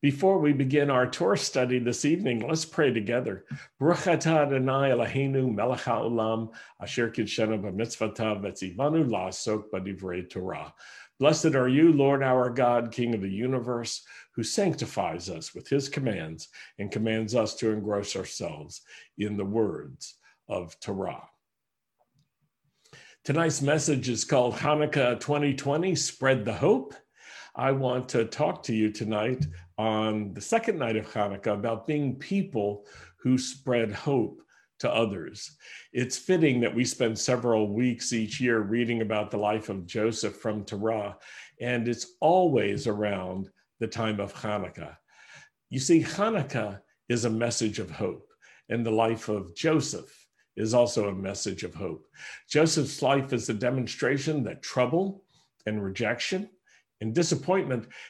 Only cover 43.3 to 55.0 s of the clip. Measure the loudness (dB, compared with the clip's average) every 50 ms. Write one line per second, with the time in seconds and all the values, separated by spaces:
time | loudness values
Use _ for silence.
43.3 | -6 -6 -8 -10 _ _ _ _ _ _ -6 -6 -4 -2 -2 -2 -2 -2 -4 -6
44.3 | -6 -8 -6 -4 -4 -4 -4 -6 -10 -12 -14 -14 -16 _ _ _ _ _ -20 -20
45.3 | -20 -20 -20 _ _ _ _ _ -6 -4 2 4 4 4 4 2 -2 -2 0 0
46.3 | 0 0 -2 -2 -4 -4 -4 -4 -6 -10 _ _ _ _ _ _ -2 0 0 0
47.3 | 0 0 0 0 0 0 0 -2 -2 -2 -8 -8 -6 -4 -4 -4 -4 -6 -14 _
48.3 | _ _ _ -20 -20 _ _ _ -4 -2 0 0 2 2 2 2 2 -2 -2 -4
49.3 | -4 -4 -4 -8 -10 -2 0 2 4 4 2 0 -6 -8 -10 -14 -20 _ _ _
50.3 | _ _ _ _ _ -4 -2 2 6 4 4 4 4 0 0 0 -2 -4 -6 -6
51.3 | -6 -4 -6 -6 -6 -6 -8 -10 -8 -8 -8 -8 -8 -8 -14 _ _ -18 -16 -16
52.3 | -16 -18 _ _ 4 4 4 4 4 2 0 -2 -2 0 2 2 4 2 2 0
53.3 | -2 -4 -2 -2 -4 0 0 0 0 0 -2 -4 -4 -2 0 0 0 0 0 -2
54.3 | -2 -2 -2 -4 -6 -8 -12 -6 0 2 2 2 4 0